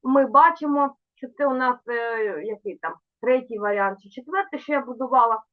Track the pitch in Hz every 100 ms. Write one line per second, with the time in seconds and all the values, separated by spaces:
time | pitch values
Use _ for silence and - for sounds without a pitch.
0 | 254 277 247 214 330 330 302 285 277 -
1 | _ _ 247 - 285 254 262 247 - 240
2 | 233 226 214 165 214 214 208 165 165 175
3 | _ _ 226 254 247 220 208 202 196 196
4 | - - 262 381 392 302 - 285 240 226
5 | 254 254 233 - _